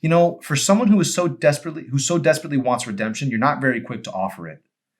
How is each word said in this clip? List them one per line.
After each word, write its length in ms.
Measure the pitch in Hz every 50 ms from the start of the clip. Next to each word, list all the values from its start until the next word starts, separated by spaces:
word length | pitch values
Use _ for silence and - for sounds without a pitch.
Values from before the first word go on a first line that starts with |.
You 80 | - 156
know, 300 | 165 170 170 170 170 -
for 120 | - - 151
someone 340 | 139 - - 196 208 247 208
who 120 | 208 202
is 120 | 180 -
so 140 | - - 180
desperately, 580 | 170 139 - - 151 143 147 - 165 151 160 - 127
who 80 | 123 139
so 200 | 139 - 175 170
desperately 400 | 147 165 156 - - - 147 135
wants 280 | 127 123 123 120 123
redemption, 440 | 120 107 98 110 110 110 - 143 139
you're 80 | 117 113
not 220 | 117 143 147 -
very 200 | 131 135 123 117
quick 240 | - - 120 107 -
to 80 | -
offer 360 | - 95 95 98 - - 87 82
it. 140 | 78 73 _ _ _ _ _ _ _